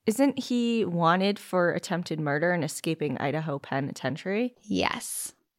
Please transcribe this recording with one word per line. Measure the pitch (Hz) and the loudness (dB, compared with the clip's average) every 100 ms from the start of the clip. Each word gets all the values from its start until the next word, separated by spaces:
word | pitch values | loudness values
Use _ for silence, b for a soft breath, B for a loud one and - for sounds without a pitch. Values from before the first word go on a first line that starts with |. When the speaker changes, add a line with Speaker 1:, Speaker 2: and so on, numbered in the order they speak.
| - | 0
Speaker 1:
isn't | 214 277 269 | 4 4 2
he | - 240 233 226 180 | -2 0 2 2 2
wanted | 170 165 185 196 208 | 2 4 4 4 0
for | - 185 175 | 0 2 2
attempted | 165 - 175 170 156 | 2 -2 -4 -4 -2
murder | 151 147 175 | 0 2 2
and | 175 | 2
escaping | 151 - 170 160 147 - | -2 -4 -4 -2 -2 -2
Idaho | 139 151 160 139 | -2 -2 -2 -6
Penitentiary? | - 135 139 - 131 147 185 208 247 - | -4 -4 -4 -4 -4 -4 -4 -2 -2 -6
Speaker 2:
Yes, | 214 190 - 233 - - - - _ | -4 0 0 -2 -8 -8 -10 -14 _